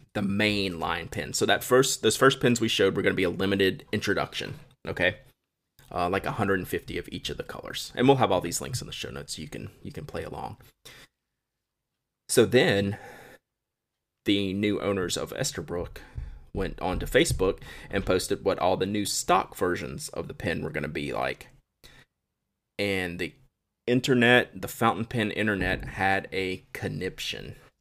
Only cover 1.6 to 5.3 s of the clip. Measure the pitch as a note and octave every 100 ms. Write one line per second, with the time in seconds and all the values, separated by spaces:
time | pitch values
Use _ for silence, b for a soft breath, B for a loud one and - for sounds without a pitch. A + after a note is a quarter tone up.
1.6 | - B2+ C3+ - A2 - - - B2 A#2+
2.6 | A2 - G2 F#2+ F#2+ F#2 F#2 E2+ G2 G2+
3.6 | G2 F#2+ - G#2 G#2 E2+ - - - -
4.6 | - _ - - F2 - -